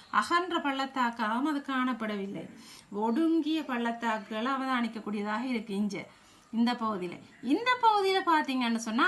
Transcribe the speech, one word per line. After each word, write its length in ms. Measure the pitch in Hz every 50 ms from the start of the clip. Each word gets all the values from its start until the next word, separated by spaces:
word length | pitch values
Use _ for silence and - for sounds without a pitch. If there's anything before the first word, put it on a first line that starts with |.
| - - - 208
அகன்ற 360 | - - 339 349 359 359 339 320 -
பள்ளத்தாக்காவும் 840 | 285 269 269 269 269 - 269 247 233 233 247 226 214 220 247 285 311
அது 100 | 294 285 277 277
காணப்படவில்லை. 760 | 269 254 254 254 247 226 220 214 208 202 196 196 202 160 160 - - - - - - - - - 196 202 220
ஒடுங்கிய 560 | 233 233 311 330 320 330 330 285 302 320 320 285 -
பள்ளத்தாக்குகள் 800 | 254 233 233 240 233 233 240 226 220 214 202 - 226 214 233 269 277
அவதானிக்கக்கூடியதாக 920 | 262 262 262 262 240 240 214 226 214 - 214 208 208 208 208 214 226 247 262 247
இருக்கு 200 | 220 - - 196 196 208
இங்க, 140 | 202 185 160 - - - - - - - - - - - 226
இந்த 140 | 233 233 240 240 226
பகுதியில. 340 | 220 214 180 180 175 160 - - - - - - 233 294
இந்த 160 | 427 480 508 508 494 480
பகுதியில 360 | 453 415 403 381 392 381 381 381 359 320
பாத்தீங்கன்னு 500 | 311 - - 262 254 247 233 233 226 - 226
சொன்னா 180 | 214 254 330